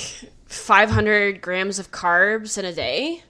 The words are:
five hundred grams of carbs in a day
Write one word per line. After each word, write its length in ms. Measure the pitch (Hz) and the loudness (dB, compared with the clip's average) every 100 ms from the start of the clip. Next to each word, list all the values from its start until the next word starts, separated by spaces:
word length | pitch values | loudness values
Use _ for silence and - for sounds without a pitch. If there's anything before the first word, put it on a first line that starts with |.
| - - - _ _ | -12 -14 -20 _ _
five 440 | - - 196 214 | -14 4 6 6
hundred 500 | 214 214 208 202 190 | 2 2 2 0 -4
grams 360 | 180 185 196 196 | -6 -4 -4 -6
of 120 | 185 | -10
carbs 680 | - 175 175 202 220 214 202 | -4 0 4 4 0 -4 -8
in 40 | 185 | -6
a 60 | |
day 520 | 160 123 147 294 339 | -6 -4 -4 -4 -8